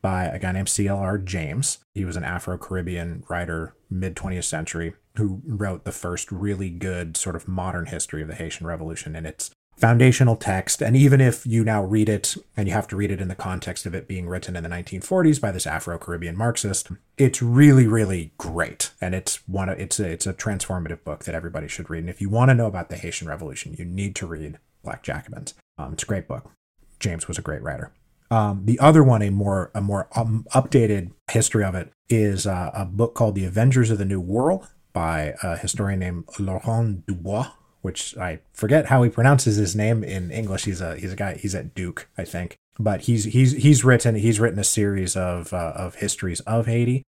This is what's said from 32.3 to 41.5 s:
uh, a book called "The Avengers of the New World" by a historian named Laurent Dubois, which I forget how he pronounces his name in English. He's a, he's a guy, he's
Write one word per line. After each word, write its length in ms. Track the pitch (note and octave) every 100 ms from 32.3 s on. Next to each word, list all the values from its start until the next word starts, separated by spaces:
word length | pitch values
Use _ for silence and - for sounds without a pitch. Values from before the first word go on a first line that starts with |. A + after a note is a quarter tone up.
| F#2+ G2+
uh, 240 | F#2 E2+
a 120 | -
book 300 | F#2 F#2+ A#2
called 200 | - A2+
"The 120 | G2 F#2
Avengers 440 | F#2+ B2 B2+ A2+
of 80 | G#2+
the 60 |
New 160 | G2 G2
World" 480 | F2+ G#2+ C#3+ F#3+ - _ _
by 420 | - E2 D#2+ D2+ -
a 140 | F#2 E2+
historian 440 | - - G2 G2
named 280 | F2+ F2 E2 -
Laurent 640 | G2 F#2 - A2+ A#2 F#2+ -
Dubois, 420 | F2+ F2 G#2 C3 _ _ _
which 360 | F#2+ - - -
I 220 | F2+ D#2 _
forget 340 | - G#2+ D3 -
how 160 | C3
he 80 | A#2+
pronounces 460 | - B2 C#3 - G#2
his 180 | G2
name 300 | G2+ G#2+ A#2
in 260 | G#2 F#2+ F2+
English. 360 | A2 G#2+ F#2+ -
He's 140 | F2+
a, 160 | F2 E2
he's 160 | F#2
a 40 | F#2+
guy, 180 | G2+
he's 220 | D2 G2